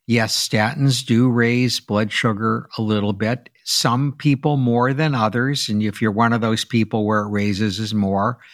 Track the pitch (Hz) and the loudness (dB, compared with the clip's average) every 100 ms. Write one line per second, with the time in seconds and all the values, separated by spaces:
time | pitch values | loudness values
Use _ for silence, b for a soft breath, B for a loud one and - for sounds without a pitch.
0 | - 117 110 - - 110 107 139 139 123 | -2 0 0 -2 -2 0 0 0 0 0
1 | - 117 127 120 117 120 123 - - 104 | 0 2 2 2 2 2 0 -2 -2 -2
2 | 107 - 120 104 113 113 - - 110 107 | 0 -2 -2 0 -2 -2 -6 -6 -2 0
3 | 101 98 107 123 - _ - - 123 123 | 0 -2 -2 -4 -8 _ -6 -2 0 0
4 | 143 - 151 135 151 143 123 117 123 135 | -2 -2 0 0 0 0 2 2 2 0
5 | 156 131 110 120 131 143 - 107 107 - | 0 0 0 0 0 -2 -2 -2 -2 0
6 | 110 101 117 117 110 110 - 117 110 113 | 0 2 2 2 0 -2 -2 0 0 0
7 | 104 107 104 104 101 95 107 95 110 107 | 0 0 0 -2 0 0 -2 -2 -4 -2
8 | 98 98 107 123 B | 0 0 0 -4 B